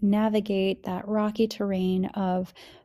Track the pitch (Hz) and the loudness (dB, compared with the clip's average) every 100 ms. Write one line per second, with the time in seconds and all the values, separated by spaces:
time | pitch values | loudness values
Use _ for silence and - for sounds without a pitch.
0 | 202 202 220 214 208 196 190 190 - 185 | 2 4 2 0 0 0 0 -2 -4 -8
1 | 202 214 214 214 226 - 202 190 185 185 | -2 -2 -2 0 0 0 -2 0 2 2
2 | 185 - 190 180 180 - - - | 0 -2 0 0 -2 -10 -20 -20